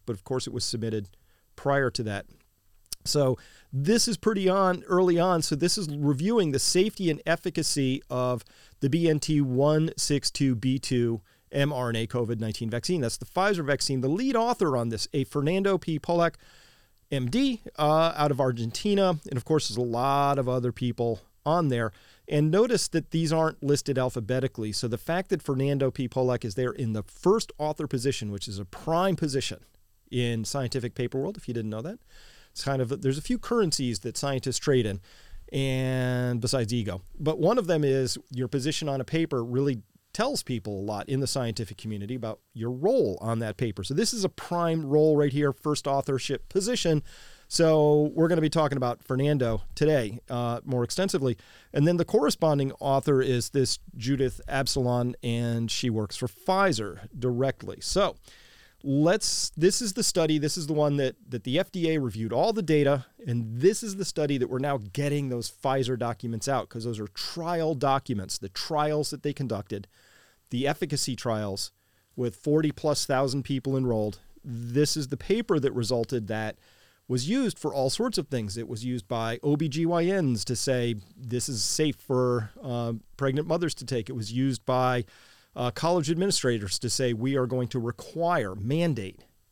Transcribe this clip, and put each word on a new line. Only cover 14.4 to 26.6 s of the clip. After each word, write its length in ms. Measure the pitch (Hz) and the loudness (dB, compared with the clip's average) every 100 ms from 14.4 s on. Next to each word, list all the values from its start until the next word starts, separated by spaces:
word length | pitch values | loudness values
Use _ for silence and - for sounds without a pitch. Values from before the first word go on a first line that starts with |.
| 226 240 175 | 0 2 2
on 140 | 127 117 | 2 0
this, 180 | 110 - | -4 -4
a 120 | 147 | -2
Fernando 520 | 135 143 143 190 196 185 | -2 0 0 2 2 0
P. 220 | - 156 | 0 -4
Pollack, 400 | - 170 170 - - - - _ _ _ _ | 0 2 2 0 -12 -20 -20 _ _ _ _
M 180 | 139 123 | -2 0
D, 320 | 233 277 233 - - | 2 0 0 -6 -2
uh, 360 | 151 156 165 160 | 2 4 4 2
out 140 | 147 | 2
of 100 | 131 | 2
Argentina. 800 | 135 117 117 - 208 196 190 160 - | 0 0 -4 -2 0 4 4 2 -4
And 80 | 127 | -6
of 80 | |
course, 240 | - 156 - | 0 2 2
there's 80 | 107 | -2
a 60 | |
lot 560 | 123 117 131 139 143 139 | -2 0 2 4 4 2
of 100 | 127 | 2
other 240 | 127 123 | 0 0
people 480 | 117 123 113 117 113 - _ | 0 -2 0 0 -2 -6 _
on 240 | - 165 156 | 0 2 2
there. 240 | 123 113 - - _ - | 0 -2 -6 -18 _ -4
And 240 | 151 156 | 0 4
notice 380 | 175 233 180 - | 4 4 2 0
that 220 | 165 160 | -2 -2
these 240 | 165 165 | 0 0
aren't 280 | 160 160 156 | 2 0 0
listed 360 | 139 143 - 131 | 0 2 2 0
alphabetically. 760 | 127 123 101 127 127 - 107 | -2 -2 -2 -2 -2 -2 -4
So 160 | 101 120 | -4 -4
the 80 | 117 | -4
fact 320 | - 170 190 | -2 -4 -2
that 140 | 175 | -2
Fernando 480 | - 135 139 139 131 | -2 0 0 2 0
P. 180 | - 123 | 0 -2
Pollack 340 | - 127 123 | 0 0 0
is 120 | 117 | -2
there 180 | 98 | -2